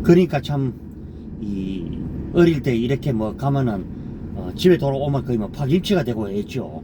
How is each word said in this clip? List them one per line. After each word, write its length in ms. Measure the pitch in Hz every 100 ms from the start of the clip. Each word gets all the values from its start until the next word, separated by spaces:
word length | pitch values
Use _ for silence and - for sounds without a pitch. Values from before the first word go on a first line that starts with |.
그러니까 360 | - 170 180 143
참 480 | - 143 135 - - - - - - -
이 600 | 107 98 95 92 85 82 - - -
어릴 280 | 170 170 156
때 120 | 127 117
이렇게 360 | 120 135 147
뭐 240 | 117 107 98
가면은, 500 | 135 139 127 101 87 - - - - -
어, 140 | - -
집에 220 | 180 170
돌아오면 480 | 139 139 143 151 131
거의 120 | 120
뭐 100 | 101
파김치가 560 | - 139 175 180 190
되고 260 | 120 113 104
했죠. 460 | 98 101 135 87 78